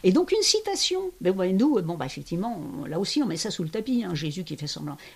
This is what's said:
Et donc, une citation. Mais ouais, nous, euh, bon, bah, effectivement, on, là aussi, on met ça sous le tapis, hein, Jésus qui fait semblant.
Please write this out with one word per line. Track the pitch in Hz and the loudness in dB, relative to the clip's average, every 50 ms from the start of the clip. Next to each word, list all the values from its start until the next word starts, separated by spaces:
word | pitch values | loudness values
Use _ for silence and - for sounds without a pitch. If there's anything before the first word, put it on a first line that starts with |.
| - | 4
Et | 190 185 | 6 6
donc, | 302 359 - | 6 6 4
une | 370 440 403 | 4 2 4
citation. | - - 427 440 403 392 - - - 359 370 381 370 359 - | 4 2 2 2 -2 -2 0 0 0 0 0 -2 -4 -6 -2
Mais | 170 175 | 0 0
ouais, | 190 190 185 185 190 | 2 2 2 2 4
nous, | 190 240 302 294 | 4 4 4 4
euh, | 214 175 | 2 2
bon, | 160 170 | 0 -4
bah, | 165 135 | -4 -4
effectivement, | 131 - - 139 - 165 170 196 233 233 180 139 - 90 87 | -6 -6 -8 -8 -6 -4 -4 -4 -4 -4 -6 -8 -8 -8 -8
on, | - | -6
là | - - 165 | -4 -2 -2
aussi, | 202 - - 302 | -2 0 2 2
on | 294 | 2
met | 202 160 | 2 0
ça | 160 - 226 | -2 -4 -4
sous | - - 180 | -4 -4 -4
le | 156 | -4
tapis, | - 220 220 262 262 240 226 | -4 -4 -2 0 0 0 0
hein, | 185 170 | 0 -2
Jésus | 143 156 156 147 180 185 | -2 -2 -4 -4 -4 -6
qui | - 156 | -8 -8
fait | - 151 147 | -8 -6 -6
semblant. | - - 151 143 139 - - - - | -6 -6 -6 -8 -8 -10 -12 -14 -4